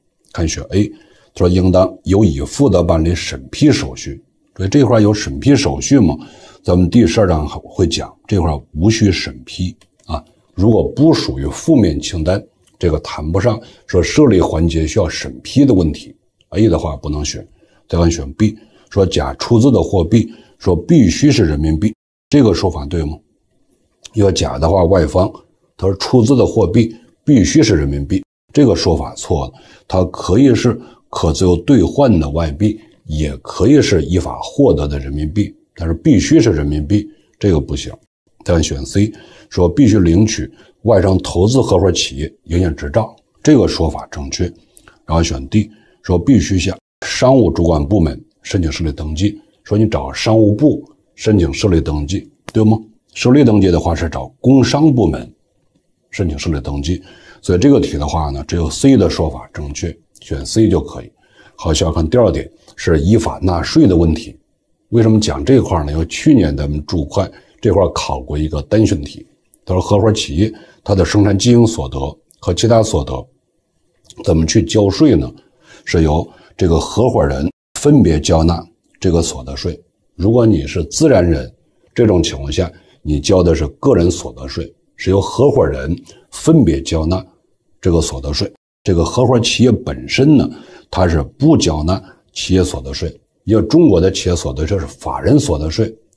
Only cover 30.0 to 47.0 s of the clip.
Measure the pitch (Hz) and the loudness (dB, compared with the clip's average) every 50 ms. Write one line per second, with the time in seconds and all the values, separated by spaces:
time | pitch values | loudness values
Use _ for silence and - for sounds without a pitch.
30 | 90 85 - - - - 92 117 143 135 113 - - 120 104 - - - - _ | -2 -2 -4 -8 -4 0 2 4 4 4 4 4 2 0 -2 -2 -6 -18 -20 _
31 | _ - - - - 82 73 - 95 90 87 85 - - 139 110 85 76 - - | _ -14 -8 -4 -2 -2 0 2 2 2 2 2 2 2 4 4 4 2 2 2
32 | 143 123 98 80 76 71 71 82 82 78 73 76 104 107 104 - - _ _ _ | 2 2 2 2 0 -2 -2 -4 -4 -4 -4 -2 -2 -2 -2 -4 -12 _ _ _
33 | _ - 78 76 78 73 67 - - - - - 92 120 147 143 113 - 101 80 | _ -8 -6 -4 -4 -6 -6 -10 -14 -12 -4 0 2 4 4 4 4 2 0 0
34 | 73 69 90 90 - - 62 - - - - - 139 120 80 71 71 71 71 69 | 0 0 -2 -2 -2 -4 -8 -10 -12 -8 -2 2 2 2 2 2 -2 -4 -6 -6
35 | 67 69 71 73 78 78 87 104 101 - - _ _ _ _ - 85 82 82 - | -8 -8 -8 -6 -6 -4 -4 -4 -4 -4 -6 _ _ _ _ -8 -6 -4 -4 -2
36 | - 165 131 92 - - 151 160 120 117 87 76 71 73 76 76 73 71 101 104 | 0 2 2 2 2 4 4 4 4 4 2 0 -2 -2 -4 -4 -2 -2 -2 -2
37 | - - - _ _ _ _ - - 101 87 76 60 - 71 71 - - - - | -2 -4 -12 _ _ _ _ -2 0 0 0 0 0 -4 -8 -8 -10 -12 -16 -20
38 | _ _ _ _ _ _ _ _ - - 87 82 78 - 78 69 67 - - 98 | _ _ _ _ _ _ _ _ -4 -2 0 0 0 -2 -4 -8 -8 -4 -2 -2
39 | 104 110 - - - - - - - - - 95 87 87 - 147 139 104 95 107 | -2 -2 -4 -10 -20 -20 -20 -20 -18 -8 -2 0 0 0 2 2 4 4 4 4
40 | 90 82 82 95 110 110 - - - - - _ _ _ _ _ - 107 110 95 | 4 4 4 4 2 2 0 -4 -10 -10 -12 _ _ _ _ _ 0 2 2 2
41 | 87 95 92 87 - - - 85 92 113 131 135 113 - 101 87 95 92 85 - | 2 2 0 0 -2 -2 -2 0 0 2 2 2 0 2 2 2 2 2 0 -2
42 | - - 65 67 73 - - _ _ - 82 90 92 85 71 - 80 71 73 113 | -4 -6 -8 -10 -10 -10 -12 _ _ -4 -2 0 0 -2 -4 -6 -8 -4 -4 -4
43 | 104 - - _ _ _ _ _ - 160 151 120 92 - - - 85 78 71 - | -4 -4 -10 _ _ _ _ _ 2 4 4 4 4 2 0 -2 -4 -4 -4 -6
44 | - - - - 71 69 - - 90 85 - _ _ _ _ _ _ _ _ _ | -12 -14 -12 -12 -10 -8 -6 -6 -6 -6 -8 _ _ _ _ _ _ _ _ _
45 | _ - 80 82 82 - - 67 67 69 - 107 98 - - _ _ _ _ _ | _ -2 0 0 0 0 -4 -8 -6 -2 0 0 0 -2 -6 _ _ _ _ _
46 | - - 90 87 82 139 131 98 - - 101 87 78 98 82 - _ _ _ - | -4 -2 -2 0 2 4 2 2 2 0 -2 -2 -2 -4 -6 -10 _ _ _ -14